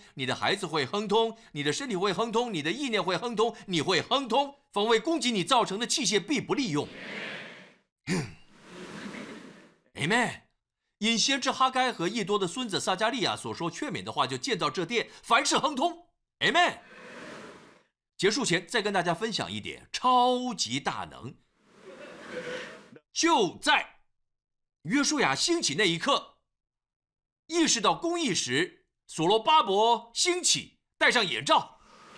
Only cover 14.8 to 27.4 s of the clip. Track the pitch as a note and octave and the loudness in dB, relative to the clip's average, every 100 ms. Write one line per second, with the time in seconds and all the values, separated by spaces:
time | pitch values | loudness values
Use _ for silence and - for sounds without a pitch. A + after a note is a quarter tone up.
14.8 | E3 A#3 - - - A#3+ C#4+ C#4+ D4+ B3+ | -2 -2 -4 -6 2 2 4 2 0 0
15.8 | F4 E4 - _ _ - E3 D#4 E4+ - | -2 -4 -18 _ _ -4 2 4 2 0
16.8 | - - - - - - - - - - | -12 -20 -20 -18 -16 -16 -18 -20 -20 -20
17.8 | _ _ _ - F#3 B3 G#3+ E3+ - A#3 | _ _ _ -2 0 0 0 -2 -2 -2
18.8 | G3+ G3 E3+ E3 A3+ E3 F2+ G#2 G2 C2 | 0 0 0 -2 -2 -4 -6 -8 -10 -12
19.8 | - - B3+ B3+ B3 B3 B3 - G#3+ B2+ | -10 -2 2 4 4 2 -2 -4 -4 -4
20.8 | - A2+ E2+ B1+ A#2 - _ _ _ - | -4 -6 -8 -12 -16 -18 _ _ _ -20
21.8 | - - - - - - - - - - | -20 -18 -18 -18 -12 -10 -8 -10 -12 -18
22.8 | - - _ - E4 D4+ D#4+ - D4 C#4+ | -20 -20 _ 0 2 4 2 0 2 2
23.8 | - - _ _ _ _ _ _ _ _ | 0 -14 _ _ _ _ _ _ _ _
24.8 | D#3 C#4 C4+ D4+ D#3+ C#3 - E4+ - F#3 | -2 0 2 2 2 2 0 0 0 0
25.8 | G3 E3 - - - _ _ _ _ _ | 2 2 2 0 -2 _ _ _ _ _
26.8 | _ _ _ _ _ _ | _ _ _ _ _ _